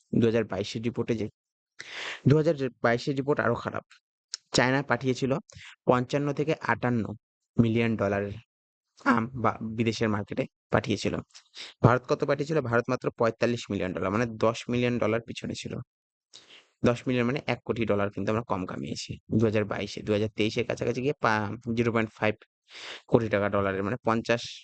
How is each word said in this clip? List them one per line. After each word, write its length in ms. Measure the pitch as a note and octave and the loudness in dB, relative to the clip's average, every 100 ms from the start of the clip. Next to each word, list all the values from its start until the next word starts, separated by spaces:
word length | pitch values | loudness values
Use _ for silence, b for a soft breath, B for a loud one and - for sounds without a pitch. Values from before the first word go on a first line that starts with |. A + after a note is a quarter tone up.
| _ - | _ 2
দুহাজার 300 | A2+ A2+ G#2+ | 2 2 -2
বাইশের 360 | F#2+ G#2+ A#2+ | -4 -6 -4
রিপোর্টে 320 | A#2 A2+ A#2 A#2 | -4 -4 -2 -2
যে, 120 | G#2 - _ _ _ _ B B B B - | -4 -8 _ _ _ _ B B B B 4
দুহাজার 300 | D3+ D3+ D3 C3 A2+ | 6 4 0 -2 0
বাইশের 340 | A#2+ A#2+ - C3+ | 2 2 0 -2
রিপোর্ট 240 | C3+ D3 | 0 0
আরো 160 | A2 A#2 | 0 0
খারাপ। 280 | G#2+ G#2+ - - _ _ _ - _ | -4 -8 -10 -18 _ _ _ -16 _
চায়না 260 | - B2+ C3+ | 2 4 2
পাঠিয়েছিল 480 | C#3 A#2+ C3+ B2+ C3 C#3+ - B B B - | 0 0 0 0 0 -2 -4 B B B 4
পঞ্চান্ন 420 | B2 B2+ C#3+ C#3+ | 4 2 -2 -2
থেকে 200 | C#3 D3 D#3 | -2 -2 -2
আটান্ন 420 | - A2+ B2 B2 G#2 G#2+ _ _ _ - | 0 0 2 0 -2 -6 _ _ _ 2
মিলিয়ন 340 | A#2 A2+ A#2 A2 | 4 4 0 0
ডলারের 400 | G2+ G2+ G2+ A2+ - _ _ _ _ _ C#4 | 0 0 -4 -8 -16 _ _ _ _ _ 2
আম 180 | B3 A2+ | 2 0
বা 180 | C3 A2 - A2+ | 0 -2 0 -4
বিদেশের 380 | A2+ A2+ G#2+ A2+ | -2 0 2 0
মার্কেটে 340 | G#2 G2+ G2+ - _ _ | 0 -2 -6 -6 _ _
পাঠিয়েছিল। 420 | A#2 B2+ G2+ G2+ D#2 - - - B B - | 0 2 -2 -2 -4 -6 -18 -20 B B 4
ভারত 220 | A#2+ B2 - | 4 4 2
কত 140 | D3+ | -2
পাঠিয়েছিল? 340 | C#3+ C#3+ D3 D#3 | 0 -2 0 -2
ভারত 240 | B2 A#2 A#2+ | 2 0 0
মাত্র 180 | B2+ - | -2 -4
পঁয়তাল্লিশ 520 | - A#2 - A#2 A#2+ - | 0 0 2 0 0 -4
মিলিয়ন 220 | G2 F#2 | -2 -2
ডলার, 160 | E2+ F#2+ | -2 -2
মানে 140 | G2+ A#2+ A2 | 0 -2 0
দশ 220 | A2+ A#2+ - | 0 0 -2
মিলিয়ন 260 | B2 B2 A#2+ | 0 0 0
ডলার 240 | G#2+ A2+ | 0 0
পিছনে 340 | - A2 A#2+ A#2 | -4 -10 -8 -8
ছিল। 180 | - B2 - _ _ _ _ B B B B _ B2 | -8 -10 -10 _ _ _ _ B B B B _ 0
দশ 140 | A#2+ | 0
মিলিয়ন 220 | - B2+ A#2+ | 0 0 0
মানে 120 | C#3 - | -2 -4
এক 120 | A#2+ - | -4 -4
কোটি 180 | - G#2+ | -4 0
ডলার 240 | G#2 G2+ | 0 0
কিন্তু 180 | G2 G2+ | -2 -2
আমরা 160 | A2 A#2 | -2 -2
কম 140 | G2+ F2+ | -4 -4
কামিয়েছি 460 | - C#2 - - - - | -8 -8 -8 -10 -12 -4
দুহাজার 340 | A2 A2 G#2+ G#2 | 0 2 2 -2
বাইশে। 340 | - G2+ - | -4 -6 -8
দুহাজার 300 | - G#2 G#2+ - | -2 0 -2 0
তেইশে 260 | G#2+ A2 | -2 0
কাছাকাছি 360 | A2+ - B2 B2 | -4 -2 -4 -2
গিয়ে 140 | B2+ D3 | -4 0
পা-, 300 | B2 G#2+ G#2 A2 A#2 | 0 2 0 -6 -4
জিরো 160 | A2+ A#2 | 0 2
পয়েন্ট 200 | A2+ A2 | 0 -2
ফাইভ 240 | - G#2+ G#2+ - _ _ B B B - | 0 -2 -2 -10 _ _ B B B 2
কোটি 200 | B2 A2 | 4 4
টাকা 180 | G#2 G2+ | 0 2
ডলারের, 320 | G2+ G2 F#2+ | 0 0 0
মানে 140 | G2 B2 - | -2 -2 0
পঞ্চাশ 380 | A2+ A#2 A#2 - - | 0 0 -2 -2 -16